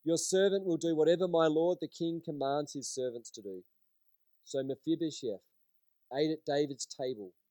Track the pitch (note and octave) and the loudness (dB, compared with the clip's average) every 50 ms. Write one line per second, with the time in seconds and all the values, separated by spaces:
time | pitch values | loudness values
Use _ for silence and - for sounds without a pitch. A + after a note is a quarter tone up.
0 | _ D#3 E3 D#3+ - - F#3+ F#3+ G3 G3+ F#3+ G3 F#3+ F#3 E3 D#3+ E3 E3+ E3 D3+ | _ 2 2 2 2 2 2 4 4 4 4 2 0 0 -2 0 0 0 2 4
1 | D#3 D#3 F3 E3 F#3 F3+ E3+ E3 D#3+ D#3+ D3+ D#3 E3 F3 F3+ - - C#3+ - - | 6 4 6 4 2 2 4 4 4 4 4 4 2 2 0 -2 -6 -10 -6 -4
2 | E3+ E3+ E3 E3 - - D3+ C#3+ C3+ C3+ C#3 D3 D3 D3 - C#3+ B2 - - C3 | -4 -2 -2 -4 -6 -8 -6 -4 -2 0 0 -2 -2 -4 -8 -10 -10 -8 -6 -4
3 | B2+ B2+ A#2 A#2+ A2+ - - A#2 G2 G2+ F#2+ F#2 F2+ _ _ _ _ _ _ _ | -4 -4 -4 -8 -14 -14 -18 -14 -12 -12 -12 -12 -14 _ _ _ _ _ _ _
4 | _ _ _ _ _ _ _ _ _ - - C3+ C3+ C3+ C3+ - _ D#3+ E3 D3+ | _ _ _ _ _ _ _ _ _ -6 -4 -4 -2 -4 -6 -6 _ -2 -2 0
5 | E3 D#3 - - - A#2 G2+ F#2 _ _ _ _ _ _ _ _ _ _ _ _ | 0 -6 -6 -4 -6 -6 -6 -6 _ _ _ _ _ _ _ _ _ _ _ _
6 | _ _ B2 C#3 D#3 D#3 D#3+ D#3 _ - C#3+ C#3+ D3 C#3 C#3 - - _ - - | _ _ -2 0 0 0 0 -2 _ -2 2 2 2 0 -2 -10 -12 _ -8 -6
7 | C3+ B2+ B2+ G#2+ G2+ F#2 _ _ _ _ | -6 -6 -4 -6 -10 -14 _ _ _ _